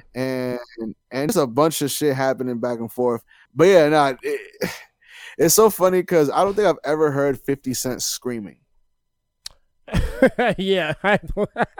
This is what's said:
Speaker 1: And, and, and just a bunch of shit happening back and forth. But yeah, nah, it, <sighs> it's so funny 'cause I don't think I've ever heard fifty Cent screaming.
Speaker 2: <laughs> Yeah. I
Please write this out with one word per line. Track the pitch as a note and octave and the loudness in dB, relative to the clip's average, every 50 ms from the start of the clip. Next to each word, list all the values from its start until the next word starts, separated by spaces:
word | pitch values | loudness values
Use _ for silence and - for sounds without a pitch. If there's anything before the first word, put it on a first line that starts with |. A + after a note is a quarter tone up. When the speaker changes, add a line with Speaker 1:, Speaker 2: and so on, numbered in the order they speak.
| - _ - | -12 _ -8
Speaker 1:
And, | B2 C3 C3 C3 B2+ B2+ B2+ B2 B2 A#2+ - - - | -6 -6 -4 -4 -6 -6 -6 -6 -8 -10 -14 -14 -12
and, | A2+ A2 - _ _ - | -12 -12 -12 _ _ -10
and | - C3 C#3+ D3+ | -6 -6 -4 -2
just | A#3 F#3 | 0 0
a | D3 | 0
bunch | B2 A2 C3 D3+ E3 D3 - D3 | 0 2 2 2 2 2 -2 -4
of | C3+ | -4
shit | - - D3+ D3+ C3 | -4 -2 -2 -2 0
happening | C3 C3+ C3+ C3 A#2+ B2+ B2+ B2 A#2 | 0 0 -2 -2 -2 -4 -6 -6 -4
back | A#2 B2 B2 A2+ | -4 -4 -4 -6
and | A#2 A2+ | -8 -10
forth. | - - B2 B2 A#2+ A#2 _ _ _ _ _ _ - | -4 -2 -2 0 0 -2 _ _ _ _ _ _ 0
But | B2 D#3+ F#3+ | 4 6 8
yeah, | G3+ F3 D3+ D3 | 8 8 6 6
nah, | D#3 D3+ D3 C#3 C3 - - | 4 4 2 2 0 -4 -6
it, | C#3 D3 B2 G2+ F#2 _ - - | -8 -8 -8 -10 -14 _ -8 -8
<sighs> | - - - - _ _ _ _ _ - - - - - - | -8 -8 -10 -18 _ _ _ _ _ -20 -20 -20 -12 -4 0
it's | - E3 - | 0 2 4
so | - A3 A3 | 6 4 4
funny | - - F3 F#3 F#3 F#3 | 4 2 0 2 2 2
'cause | F3 - F#3 E3 D3+ C3+ | 0 2 2 2 2 2
I | - D#3 F#3 | 2 0 0
don't | G3 G3 | 0 0
think | G#3 G#3 F3+ | 0 2 2
I've | D#3 - - | 0 0 -2
ever | C#3 D3+ D#3 D#3+ D3+ | -4 0 0 0 0
heard | C#3 C#3 C#3 C#3+ C3+ - | 2 0 0 0 -2 -4
fifty | - - C#3 C3+ - C3 B2 | -4 -4 -6 -4 -4 -8 -8
Cent | - - B2+ B2 - | -6 -6 -6 -6 -6
screaming. | - - - - - B2 B2 A#2 G2+ F2 - _ _ _ _ _ _ _ _ _ _ _ _ _ _ _ _ _ - - _ _ _ _ _ _ _ - | -6 -8 -8 -8 -8 -8 -10 -10 -10 -14 -18 _ _ _ _ _ _ _ _ _ _ _ _ _ _ _ _ _ -20 -20 _ _ _ _ _ _ _ -6
Speaker 2:
<laughs> | - - - - - - C4 B3 - - B3 A#3 F3+ - | -2 -2 -2 -2 0 2 2 2 2 2 -2 -2 -2 -2
Yeah. | F#3+ F#3+ F#3+ F#3 E3 D3+ D#3 - - | -2 -2 0 0 -2 -4 -6 -4 0
I | G3 G#3 - - D#3+ - - G#3 - - - - - - - | 0 0 0 0 -4 -6 -4 -4 -4 -2 -4 -6 -4 -4 -6